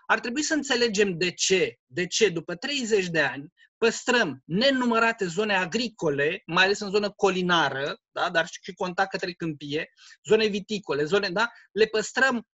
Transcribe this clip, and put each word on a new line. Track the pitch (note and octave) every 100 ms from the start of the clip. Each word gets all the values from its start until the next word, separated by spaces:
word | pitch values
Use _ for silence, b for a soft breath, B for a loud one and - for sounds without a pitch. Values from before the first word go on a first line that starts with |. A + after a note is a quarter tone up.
| B
Ar | G#3+
trebui | A3+ B3
să | D4+
înțelegem | D#4 - B3 A#3+ G3 G3+ E3
de | F3+
ce, | - - F#3 C#3 - _
de | C3 F3+
ce | - G#3
după | E3 D#3 F3
treizeci | C4 C#4+ A3+ G#3+ F#3
de | E3
ani | C#3 C3+ D3 b b _
păstrăm | A3+ - - B3 F#3+ C3 -
nenumărate | F3+ C4+ C4 A#3+ A3+ A3+ A3+ F#3
zone | E3 G#3+ G3
agricole, | F3+ A3+ A#3+ - E3 C#3+ D3 F#3 -
mai | E3
ales | F#3+ G3+
în | G3+
zonă | G#3 G3+
colinară, | - G3+ F#3 F3+ E3+ C#3+ C3+ D3 G3 _
da, | - E3+
dar | F3 E3 -
și | -
contact | F#3 F#3 F3+ F#3+
către | F#3+ F#3
câmpie, | F3+ E3 C#3+ D3 D3 - B B B -
zone | A3 A3
viticole, | G3+ F#3+ G#3 - C#3+
zone, | D3+ G3 G3
da, | F3+ A#3 B B
le | G3 G#3+
păstrăm, | G#3+ G#3 - C4+ A#3+ -